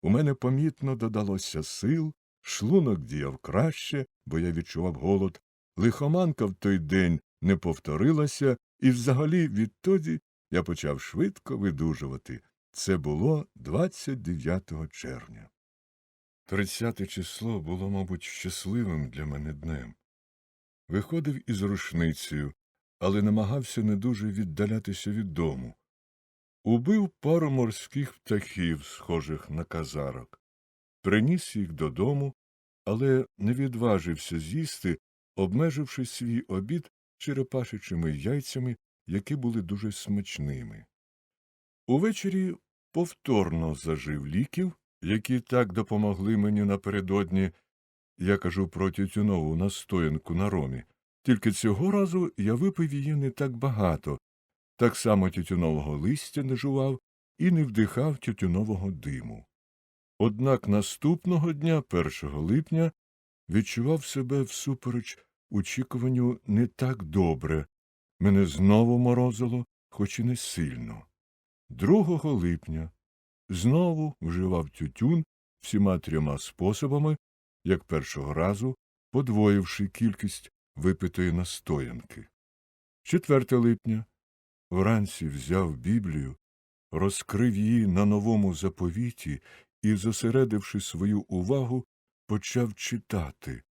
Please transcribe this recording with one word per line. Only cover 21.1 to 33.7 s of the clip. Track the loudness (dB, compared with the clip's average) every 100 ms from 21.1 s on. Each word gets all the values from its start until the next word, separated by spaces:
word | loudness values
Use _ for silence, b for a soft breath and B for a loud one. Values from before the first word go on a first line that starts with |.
| -2 -2 -4 -4
із | -2
рушницею, | 0 -2 -4 0 0 0 -6 -6 -6 -8 _ _ _ _
але | 0 2
намагався | 4 2 2 -2 -4 -2
не | 0 0
дуже | 0 -2 -4
віддалятися | -4 -4 -2 0 0 -4 -8 -6
від | -4 -4
дому. | -2 -2 -2 -10 -14 _ _ _ _ _ _ _ _
Убив | 2 2 4 2 2
пару | _ 2 2 2
морських | 2 0 -2 -8 -6 -6
птахів, | -10 -2 -2 -2 -2 -2 -2 -6
схожих | -18 -4 -4 -2 -8 -8
на | -8
казарок. | -6 -6 -6 -6 -8 -8 -16 -20 _ _ _ _ _ _
Приніс | 2 4 4 2 -2 -6
їх | -6
додому, | -2 -4 0 0 0 -4 -8 _ _ _ _ -4
але | 0 4 4 2 _
не | -2
відважився | 0 0